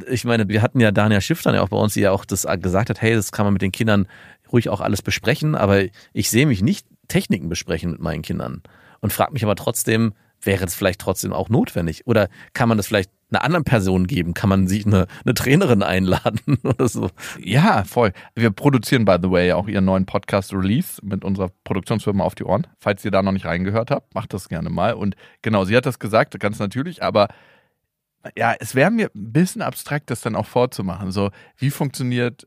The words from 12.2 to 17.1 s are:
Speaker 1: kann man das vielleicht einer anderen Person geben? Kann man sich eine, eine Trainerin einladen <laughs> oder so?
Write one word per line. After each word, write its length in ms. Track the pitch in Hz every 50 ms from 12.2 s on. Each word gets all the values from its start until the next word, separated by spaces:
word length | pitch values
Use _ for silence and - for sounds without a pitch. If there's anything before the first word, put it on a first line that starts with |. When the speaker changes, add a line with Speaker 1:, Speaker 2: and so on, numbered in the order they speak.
| 101 - - - - - _
Speaker 1:
kann 160 | - 127 113
man 80 | 113
das 100 | 107 98 -
vielleicht 220 | 107 101 95 - _ _ _ _
einer 120 | - 104 -
anderen 200 | 135 175 175 147
Person 420 | - 131 110 92 95 92 92 92
geben? 280 | 90 - 90 82 85 85
Kann 140 | - - 101
man 180 | 95 95 92 92
sich 180 | 98 107 104
eine, 200 | 104 104 95 90 - - - -
eine 100 | 123 117
Trainerin 480 | - - 123 139 185 196 143 117 98 101
einladen 720 | 76 90 95 95 90 92 - - 120 104 110 - - 139 -
<laughs> 20 | -
oder 220 | 131 123 - 131 113
so? 220 | - 113 107 95